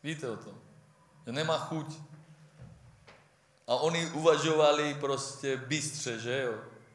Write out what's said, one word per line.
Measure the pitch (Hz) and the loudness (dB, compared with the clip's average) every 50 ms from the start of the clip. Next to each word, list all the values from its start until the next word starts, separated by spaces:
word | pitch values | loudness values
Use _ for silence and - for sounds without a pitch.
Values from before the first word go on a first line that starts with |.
| - | -6
Víte | 147 160 147 127 123 | -6 -6 -6 -6 -6
o | 110 | -6
tom? | 101 - 107 98 - - - - - - _ _ _ - _ _ - - | -8 -10 -16 -18 -20 -20 -20 -20 -20 -20 _ _ _ -20 _ _ -18 -12
Že | 120 | -6
nemá | 117 143 160 160 160 | -4 -2 0 0 0
chuť. | 147 - - 165 160 147 - - - - - - - - - - - - - - - - - - - - - - - - - - - - _ _ _ _ _ _ _ _ | -2 -2 -4 -6 -6 -6 -8 -12 -14 -16 -18 -20 -20 -20 -20 -20 -20 -20 -20 -20 -20 -20 -20 -20 -20 -20 -20 -20 -20 -20 -20 -20 -20 -20 _ _ _ _ _ _ _ _
A | - 120 | -2 0
oni | 123 147 160 165 170 170 | 2 2 2 0 0 -2
uvažovali | 160 165 151 156 165 156 147 143 160 156 156 151 147 147 151 151 147 143 | -2 -4 4 6 6 6 6 4 4 6 6 8 8 6 6 2 0 -2
prostě | 143 139 139 139 127 - - - - - 139 135 | -2 -2 -2 0 -2 -2 -8 -10 -6 -2 -2 -2
bystře, | 127 123 120 147 151 135 - - - - 127 117 110 | -2 -2 -4 -4 -4 -4 -4 -8 -8 -6 -6 -6 -4
že | 113 120 123 139 | -4 -2 -2 -2
jo? | 131 123 110 104 - - - - - - | -2 -2 -4 -6 -10 -16 -20 -20 -20 -20